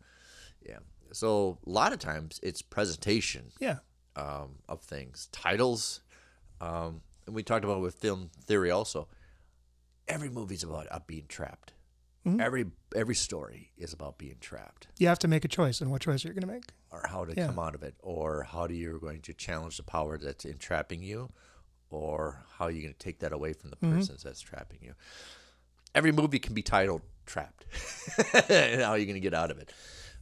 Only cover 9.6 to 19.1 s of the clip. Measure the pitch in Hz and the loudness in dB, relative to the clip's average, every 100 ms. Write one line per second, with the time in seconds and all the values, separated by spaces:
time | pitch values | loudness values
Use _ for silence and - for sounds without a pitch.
9.6 | _ _ _ _ - 156 147 123 101 92 | _ _ _ _ -6 -4 -4 -6 -6 -6
10.6 | 82 78 76 85 - 80 73 - 73 - | -6 -6 -8 -10 -10 -12 -12 -8 -8 -10
11.6 | - - _ _ _ _ 180 202 120 127 | -20 -20 _ _ _ _ 0 4 4 2
12.6 | 98 - _ 107 110 117 - 87 64 58 | -2 -6 _ 0 2 0 0 -4 -8 -12
13.6 | - _ 82 80 71 - 71 64 - 55 | -20 _ -12 -10 -10 -10 -16 -14 -14 -14
14.6 | 50 - - - 175 175 170 160 147 - | -16 -20 -20 4 4 6 6 4 4 4
15.6 | 147 120 131 135 - 135 165 190 185 240 | 4 4 0 0 2 0 0 -4 -4 -6
16.6 | 240 - _ - - 92 85 120 160 - | -12 -20 _ -6 -4 -2 -2 0 0 0
17.6 | 80 76 71 - 92 82 78 76 65 85 | -2 -4 -12 -10 -6 -2 0 -2 -4 -4
18.6 | 85 85 82 80 78 | -2 -2 -4 -6 -8